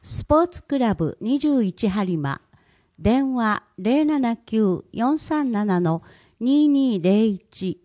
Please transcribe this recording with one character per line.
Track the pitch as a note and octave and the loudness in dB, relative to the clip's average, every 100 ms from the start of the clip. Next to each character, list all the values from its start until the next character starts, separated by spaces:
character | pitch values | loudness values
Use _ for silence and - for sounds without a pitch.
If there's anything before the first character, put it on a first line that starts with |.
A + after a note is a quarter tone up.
ス | - - | -12 -12
ポ | - D4+ | 0 2
ー | F4 | 2
ツ | - | -4
ク | - C#4 | -6 -2
ラ | A#3+ | 0
ブ | D#3 D#3 - | 0 -4 -4
二 | G#3+ C#4 | -4 -2
十 | D4+ C#4 | 0 0
一 | G3+ F3 G#3+ | 0 -2 -2
播 | F#3+ F#3+ E3+ | -2 -2 -2
磨。 | C#3 C#3 _ _ _ _ _ _ | -4 -8 _ _ _ _ _ _
電 | E3 B3+ C4+ | 0 2 0
話、 | B3+ A3 G#3 _ - | 0 0 -2 _ -8
零 | F#3+ C4+ | 0 2
七 | D4+ D4 A#3+ A3+ | 2 0 0 -4
九 | - A3 G#3 F3 - | -4 0 0 0 -6
四 | - A#3+ D4+ | -4 -2 -2
三 | - D4+ C#4 | -2 -2 -2
七 | G#3+ G#3 F3+ | -2 0 0
の | F3 E3 - - _ _ | 0 -2 -6 -20 _ _
二 | A#3 C#4+ D4+ | 0 2 4
二 | C#4 C4+ G3+ | 2 2 0
零 | E3+ G3+ A3 | 2 2 2
一。 | F#3+ _ - F#3 - | -2 _ -8 -8 -8